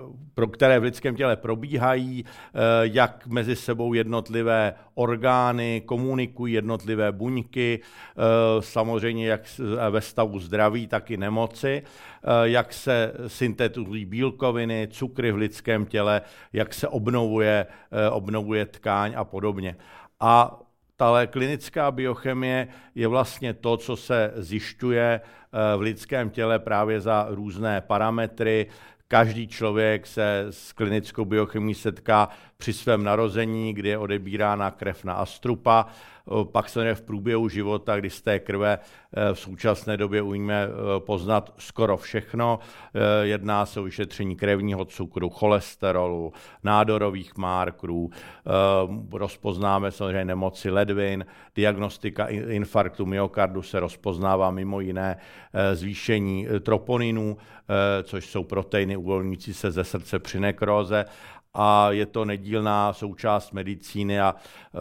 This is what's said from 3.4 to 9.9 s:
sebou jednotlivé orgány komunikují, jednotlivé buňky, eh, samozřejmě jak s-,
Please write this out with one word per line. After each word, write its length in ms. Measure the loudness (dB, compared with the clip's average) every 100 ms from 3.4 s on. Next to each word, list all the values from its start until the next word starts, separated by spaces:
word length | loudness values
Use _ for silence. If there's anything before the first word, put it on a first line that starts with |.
| 0 -2
sebou 380 | -2 -2 0
jednotlivé 800 | 2 0 -2 -2 0 2 4 2 -2 -8
orgány 880 | -2 0 2 4 4 4 2 -2 -4 -2
komunikují, 680 | -2 0 -2 -2 -4 -2
jednotlivé 580 | 0 0 -4 -2 0 0
buňky, 680 | 0 -4 -4 -4 -2 0 -2
eh, 800 | -6 -20 -14 0 4 6 6 2
samozřejmě 640 | 0 0 0 0 -2 -2 0
jak 200 | -2 -4
s-, 120 | -8 -4 -2 0